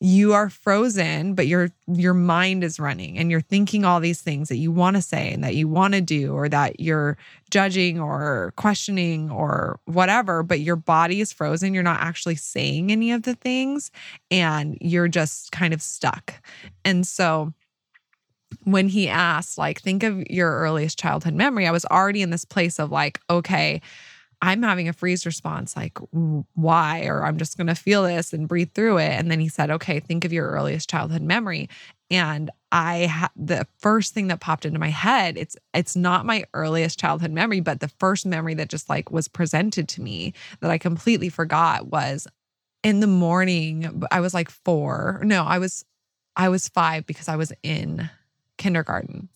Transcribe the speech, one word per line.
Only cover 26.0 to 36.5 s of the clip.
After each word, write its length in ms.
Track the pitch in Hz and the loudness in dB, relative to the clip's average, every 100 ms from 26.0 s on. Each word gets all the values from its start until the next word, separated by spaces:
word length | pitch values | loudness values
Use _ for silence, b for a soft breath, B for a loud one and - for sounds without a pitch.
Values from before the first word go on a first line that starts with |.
| - | -6
w-, 320 | 160 160 151 - | -2 0 -2 -4
why?" 500 | - 160 165 156 165 - | 0 4 4 2 0 -2
Or, 180 | 143 | 0
"I'm 140 | 151 156 | 0 -2
just 180 | 160 - | -4 -2
gonna 200 | 170 170 | -2 0
feel 260 | 196 202 | 2 2
this 300 | 185 170 170 | 2 0 -4
and 160 | 160 156 | -4 -2
breathe 240 | 175 175 | -2 -2
through 240 | - 226 185 | 0 2 4
it." 140 | 151 | 2
And 180 | 143 165 | 0 0
then 80 | 160 | 0
he 100 | 160 | 0
said, 220 | - 147 | 0 -2
"Okay, 300 | 156 - 151 | -2 -2 -4
think 240 | - 170 | -2 -2
of 80 | 170 | -2
your 160 | 165 143 | -2 -2
earliest 400 | 147 143 156 - | -2 -2 -4 -4
childhood 320 | 160 156 160 | -4 -2 -2
memory." 460 | 156 214 208 160 170 B B _ - | 0 0 -2 -6 -8 B B _ -2
And 400 | 180 156 151 151 - - | 0 0 -2 -6 -10 -2
I 340 | 170 165 170 175 | 0 0 0 0
ha-, 240 | 156 170 - | 0 -4 -4
the 300 | 151 170 - _ | -2 -2 -4 _
first 360 | 208 220 - | 2 4 2
thing 120 | 220 190 | -2 -2
that 120 | 170 | -2
popped 260 | - 160 156 | -2 -4 -2
into 140 | 156 | -2
my 80 | 156 | -2
head, 480 | 151 185 254 180 - | 0 2 2 2 -4
it's, 180 | - - _ | -10 -12 _
it's 220 | 165 - | -2 0
not 320 | 180 180 180 - | 0 2 2 2
my 180 | 220 - | -2 -4